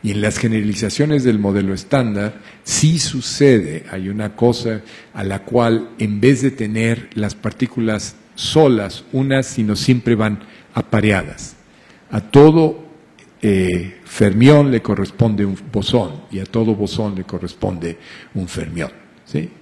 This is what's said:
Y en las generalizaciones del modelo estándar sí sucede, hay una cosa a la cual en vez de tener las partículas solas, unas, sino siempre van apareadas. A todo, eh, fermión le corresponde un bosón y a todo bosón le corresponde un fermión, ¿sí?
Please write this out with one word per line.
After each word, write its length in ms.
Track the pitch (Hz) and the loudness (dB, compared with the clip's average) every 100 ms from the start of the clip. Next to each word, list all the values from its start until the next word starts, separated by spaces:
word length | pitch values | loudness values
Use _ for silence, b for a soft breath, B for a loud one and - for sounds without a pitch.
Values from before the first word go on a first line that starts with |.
Y 80 | 107 | -4
en 100 | 104 | -2
las 160 | 104 104 | -2 -2
generalizaciones 840 | 120 110 104 101 107 - 151 147 | -2 0 -2 -2 -4 -2 0 2
del 160 | 127 110 | 2 2
modelo 340 | 101 98 98 | 0 0 -2
estándar 640 | 95 - 143 120 101 104 - B B | -4 -2 -2 0 -2 -6 -8 B B
sí 360 | - - 156 165 | -8 0 2 2
sucede, 880 | - 131 - - 143 120 80 80 - | -2 -6 -8 2 6 6 2 -8 -10
hay 200 | 95 95 | -10 -8
una 260 | 104 107 - | -6 -6 0
cosa 480 | 120 117 117 107 B B B - | 2 2 -4 -6 B B B -10
a 80 | |
la 160 | 98 98 | -6 -6
cual 500 | - 120 117 113 - - | -2 0 2 0 -2 -6
en 240 | 110 104 | -4 2
vez 220 | 123 131 | 2 4
de 80 | 135 | 0
tener 580 | - 107 110 113 117 - - | -4 -6 -2 -2 -2 -6 -6
las 180 | 104 | -6
partículas 840 | - 110 - 123 - 113 107 - - _ - | -4 -10 -4 -6 -2 -2 -2 -6 -18 _ -10
solas, 680 | - 156 151 117 98 - - | 0 4 4 4 -2 -10 -8
unas, 340 | 131 135 135 127 | -4 0 -2 -2
sino 280 | - 107 104 | -4 -2 -2
siempre 380 | - 127 117 | 0 0 2
van 280 | 113 107 101 B B B - | 0 0 -2 B B B -8
apareadas. 800 | - 107 104 98 73 - - - _ b b b b | -2 0 2 0 -2 -12 -18 -20 _ b b b b
A 100 | 107 | -8
todo, 640 | - 139 151 160 156 - - - _ _ - _ | 2 8 8 8 2 -2 -14 -20 _ _ -20 _
eh, 600 | 110 98 92 87 90 - - | 0 2 0 -2 -6 -14 -18
fermión 680 | - 107 98 127 147 143 | 0 2 6 8 8 6
le 100 | 117 | 0
corresponde 640 | - 98 95 - 117 104 101 | -2 -4 -4 0 0 0 -2
un 120 | 95 - | -4 -6
bosón 520 | 104 98 120 90 73 - | -6 0 0 0 -8 -12
y 80 | 95 | -12
a 60 | 95 | -6
todo 300 | 117 110 104 | -2 0 0
bosón 400 | 101 - 107 95 | -2 -4 -6 -6
le 80 | |
corresponde 760 | 92 92 87 - 101 90 85 85 B B B | -10 -10 -10 -6 -6 -4 -8 -10 B B B
un 140 | - 87 | -10 -8
fermión, 440 | - 78 85 73 - - _ _ | -8 -10 -8 -10 -12 -20 _ _
¿sí? 240 | 69 175 - | -8 -8 -14